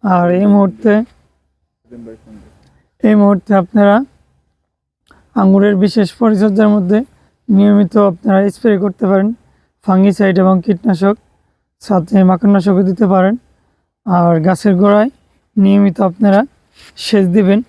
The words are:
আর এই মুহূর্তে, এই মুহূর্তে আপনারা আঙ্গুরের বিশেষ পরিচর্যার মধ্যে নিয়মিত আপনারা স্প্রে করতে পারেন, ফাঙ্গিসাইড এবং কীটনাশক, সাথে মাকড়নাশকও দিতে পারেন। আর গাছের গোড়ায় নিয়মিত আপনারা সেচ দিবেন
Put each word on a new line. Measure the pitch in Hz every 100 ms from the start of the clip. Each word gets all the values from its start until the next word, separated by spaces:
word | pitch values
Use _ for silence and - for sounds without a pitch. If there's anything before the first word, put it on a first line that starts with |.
আর | 208 180 175 180
এই | 208
মুহূর্তে, | 202 196 - 220 208 233 _ _ _ _ _ _ _ _ 120 113 110 _ 107 - _ _ _ _ _
এই | 220 214
মুহূর্তে | 202 202 -
আপনারা | 196 180 214 202 208 269 _ _ _ _ _ _ _ _ _ _ _ _ 247
আঙ্গুরের | 196 196 202 196
বিশেষ | 202 233 196 -
পরিচর্যার | 226 208 214 196 214
মধ্যে | 208 175 214 269 _ _ _ -
নিয়মিত | 190 208 202 196 220 202
আপনারা | 175 - 190 202
স্প্রে | - 240 202
করতে | 202 185 196
পারেন, | 196 202 233 _ _ _ _
ফাঙ্গিসাইড | - 185 196 190 202 180
এবং | 185 190
কীটনাশক, | 175 180 233 180 196 214 _ _ _ _ _ _
সাথে | - 190 165 196
মাকড়নাশকও | 185 185 208 202 185 185 190
দিতে | 180 208
পারেন। | 190 185 240 _ _ _ _ _ _ -
আর | 180 170 165 160
গাছের | 156 214 180
গোড়ায় | 202 208 233 _ _ _ _ -
নিয়মিত | 196 202 202 170
আপনারা | 196 175 208 196 277 _ _ _ - -
সেচ | - 208 190 190
দিবেন | 190 196